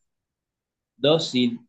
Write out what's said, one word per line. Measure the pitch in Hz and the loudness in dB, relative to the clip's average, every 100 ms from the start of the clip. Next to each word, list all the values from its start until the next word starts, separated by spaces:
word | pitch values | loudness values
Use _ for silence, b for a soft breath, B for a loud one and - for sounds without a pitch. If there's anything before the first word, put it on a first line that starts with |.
| _ _ _ _ _ _ _ _ _ _ | _ _ _ _ _ _ _ _ _ _
Dócil, | 135 160 - 127 123 120 | 0 0 0 -2 -2 -4